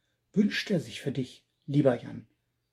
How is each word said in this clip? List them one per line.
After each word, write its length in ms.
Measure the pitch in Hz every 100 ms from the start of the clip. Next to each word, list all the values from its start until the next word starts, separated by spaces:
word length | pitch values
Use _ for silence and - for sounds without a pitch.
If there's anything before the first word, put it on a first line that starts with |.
| _ _ _
wünscht 400 | 190 208 - -
er 80 | 170
sich 220 | 117 -
für 100 | 139
dich, 340 | 135 127 - _ _ -
lieber 360 | 143 139 120
Jan. 260 | 117 113 - _ _ _ _